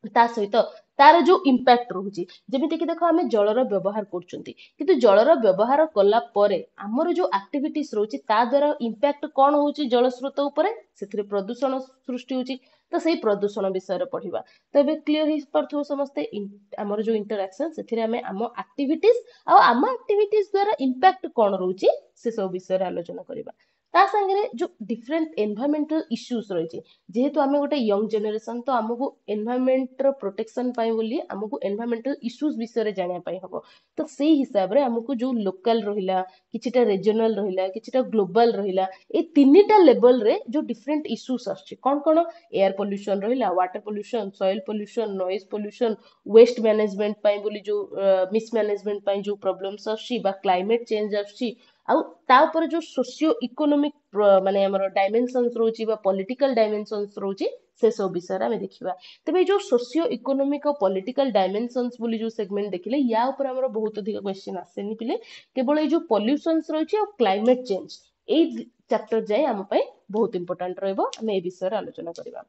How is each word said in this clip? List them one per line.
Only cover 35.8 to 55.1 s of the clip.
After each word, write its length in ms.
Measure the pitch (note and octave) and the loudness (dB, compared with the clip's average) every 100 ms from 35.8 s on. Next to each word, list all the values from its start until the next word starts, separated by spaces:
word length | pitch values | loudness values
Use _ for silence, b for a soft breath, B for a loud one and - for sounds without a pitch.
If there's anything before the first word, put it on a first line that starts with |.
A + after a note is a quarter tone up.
| G3+ | 0
ରହିଲା, 280 | G#3 F#3 F#3 F#3 B _ | -4 -2 -2 -4 B _
କିଛିଟା 300 | A3+ B3+ B3+ A#3 | -8 -2 2 2
ରିଜନାଲ 400 | F#3+ G3+ G#3+ A3+ G#3 | 2 2 2 0 0
ରହିଲା, 280 | G3+ F#3 F#3+ F#3 | -2 -2 -4 -6
କିଛିଟା 260 | - C4 G#3 | -4 -2 0
ଗ୍ଲୋବାଲ 360 | G#3+ F#3 F#3+ A#3+ G3 | 0 2 4 4 2
ରହିଲା, 260 | G3+ F#3 F#3+ B _ B3+ | -2 -2 -2 B _ -2
ଏଇ 80 | E4+ D4 | 2 6
ତିନିଟା 400 | C#4 D#4+ G4+ G#4+ E4 | 8 8 8 8 8
ଲେବଲରେ 460 | G#3 A#3+ B3+ G#3+ F#4 D#4+ | 8 6 6 4 0 -2
ଯୋଉ 100 | C4 G#3+ | -6 -4
ଡିଫରେଣ୍ଟ 340 | A#3 - D4+ D4+ A3 | -8 -4 -4 -4 -8
ଇସ୍ୟୁଜ 280 | - B3 - | -6 -6 -6
ଆସୁଛି, 220 | F#3+ - - B3+ | -10 -12 -4 -2
କଣ 100 | C#4+ D4+ | 0 2
କଣ? 100 | D#4 E4+ B B F3 | 2 2 B B 2
ଏୟାର 160 | G3 G3 | 2 2
ପଲ୍ୟୁସନ 380 | G3+ G3 G#3 G3+ G3+ | -6 -6 -4 -4 -2
ରହିଲା, 220 | C4 G#3+ F3+ | -2 0 0
ୱାଟର 220 | F3+ G#3 G#3+ | -2 -4 -8
ପଲ୍ୟୁସନ, 380 | G#3 G3+ A#3 G3 - | -10 -6 -6 -6 -4
ସଏଲ 200 | G3 G#3 - | -2 -2 -6
ପଲ୍ୟୁସନ, 400 | G#3 G#3 - G#3+ F#3+ | -8 -6 -6 -6 -4
ନଏଜ 220 | F#3 G3 - | -4 -4 -6
ପଲ୍ୟୁସନ, 380 | G#3 G#3 - A#3 G#3 b b - | -8 -8 -4 -2 -2 b b 6
ୱେଷ୍ଟ 320 | A3 A#3+ A#3+ A3 | 8 8 6 0
ମ୍ୟାନେଜମେଣ୍ଟ 520 | G#3+ G#3+ F#3+ G#3 G#3 | 2 0 -2 -4 0
ପାଇଁ 140 | G#3 G3+ G#3 | -2 -2 -6
ବୋଲି 160 | G#3 G3+ | -8 -6
ଯୋଉ, 120 | G#3 G3 - | -6 -4 -2
ଅ, 100 | G3 F#3+ F#3 A3 | 2 2 2 -2
ମିସମ୍ୟାନେଜମେଣ୍ଟ 680 | A3 A3+ G#3 G3+ G3 G3+ G3+ | -2 -2 -2 -2 -4 -6 -4
ପାଇଁ 120 | G3+ | -4
ଯୋଉ 140 | G3+ G3+ G3 | -4 -4 -4
ପ୍ରୋବ୍ଲେମସ 380 | F#3 G3 G3+ A3 A3 | -4 -8 -8 -8 -8
ଆସୁଛି 200 | - A#3+ | -6 -2
ବା 120 | F#3+ G3 | -2 -2
କ୍ଲାଇମେଟ 380 | - F3+ G3 A#3 A#3 | 0 0 0 -2 -2
ଚେଞ୍ଜ 220 | G#3+ G#3+ G#3 | -4 -2 -4
ଆସୁଛି, 260 | G3+ - A#3+ - b b - | -6 -6 -8 -8 b b 0
ଆଉ 120 | A#3 - - - | 0 0 -14 4
ତା 80 | B3+ D#4+ | 4 6
ଉପରେ 220 | E4 E4 | 2 -2
ଯୋଉ 100 | E4 E4 | -4 -6
ସୋସିଓ 460 | - B3 - D#4 - B3 | -6 -6 -2 0 0 -4
ଇକୋନୋମିକ 500 | - D4+ D4 D4 - _ | -2 0 2 0 -6 _
ପ୍ର-, 260 | G3 G#3 F#3+ F#3+ | 2 6 6 4
ମାନେ 140 | G3 G3 | 0 0
ଆମର 180 | G3 G3 G3 | 0 -2 0
ଡାଇମେନସନ୍ସ 560 | G3 | 0